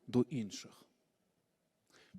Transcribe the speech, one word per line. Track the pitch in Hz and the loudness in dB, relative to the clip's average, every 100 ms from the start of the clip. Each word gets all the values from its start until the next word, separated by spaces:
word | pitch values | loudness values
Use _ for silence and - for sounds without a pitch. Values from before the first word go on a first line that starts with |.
| - | 2
до | 120 | 4
інших. | 123 135 101 - 110 - - _ _ _ _ _ _ _ _ _ _ - - | 4 0 -4 -8 -14 -20 -20 _ _ _ _ _ _ _ _ _ _ -20 -20